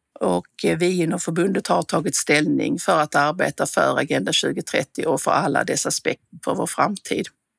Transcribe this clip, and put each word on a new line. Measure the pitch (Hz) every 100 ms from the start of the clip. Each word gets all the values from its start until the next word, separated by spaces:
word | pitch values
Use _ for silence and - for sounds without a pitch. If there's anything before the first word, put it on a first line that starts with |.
| _ -
Och, | 185 180 - -
eh, | 185 165
vi | 175 180
inom | 165 180
förbundet | - 170 190 190 -
har | 180
tagit | - 165 - -
ställning | - 151 151 139 - 180
för | - 165
att | 151
arbeta | 147 147 180 143 - 151
för | - 139 131
Agenda | 139 143 170
tjugotrettio | - 156 175 - 147 127 - 160
och | 135
för | -
alla | 131 156 -
dess | - 160 -
aspekter | - - - _ 175
för | 147
vår | 185 170
framtid. | - 165 196 - - - _ _